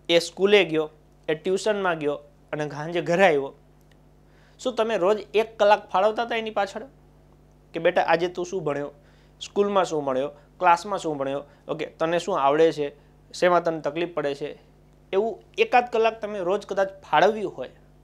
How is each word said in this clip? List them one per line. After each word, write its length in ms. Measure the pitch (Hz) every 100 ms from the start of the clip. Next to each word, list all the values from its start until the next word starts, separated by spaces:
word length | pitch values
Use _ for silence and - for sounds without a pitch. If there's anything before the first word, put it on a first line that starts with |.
| -
એ 100 | 170
સ્કૂલે 460 | - - 196 208 165
ગયો, 240 | 156 156 _ _ _ -
એ 40 |
ટ્યુશનમાં 640 | 156 190 190 220 202 185 165
ગયો 160 | 147 143 - _ -
અને 160 | 151 151
સાંજે 320 | 143 160 175
ઘરે 260 | 160 170 190
આવ્યો, 260 | 143 135 - _ _ _ _ _ _ _ _ _ -
શું 160 | 254 226
તમે 220 | 220 208
રોજ 220 | 180 214 -
એક 260 | 208 220 -
કલાક 300 | 208 202 -
ફાળવતા 340 | 185 208 220
હતા 120 | 233 233
એની 160 | 220
પાછળ 300 | 214 196 214 - _ _ _ _ _ _ _ _
કે, 60 | 165
"બેટા 220 | 170 185
આજે 260 | - 165 175
તું 180 | 180 -
શું 180 | 190
ભણ્યો, 280 | 151 143 143 - _ _ _ -
સ્કૂલમાં 440 | - 190 202 196 165
શું 200 | 156 139
ભણ્યો, 220 | 131 147 - _ -
ક્લાસમાં 400 | 180 170 208 190
શું 180 | 165 143
ભણ્યો, 260 | 135 143 143 _ -
ઓકે, 180 | 156 -
તને 340 | - 165 175
શું 220 | 185 170
આવડે 300 | 139 151 165
છે, 200 | 151 143 - _ _ _
શેમાં 300 | - 180 175
તને 160 | 170 160
તકલીફ 340 | 147 160 170
પડે 220 | 156 143 139
છે?" 360 | 147 - _ _ _ _ -
એવું 300 | 190 226 185 - -
એકાદ 340 | 226 247 233
કલાક 300 | 226 226 220
તમે 180 | 208 208
રોજ 260 | 175 208 -
કદાચ 220 | 190 190 - -
ફાળવ્યું 420 | 156 190 214 180 -
હોય 120 | 123 - _ _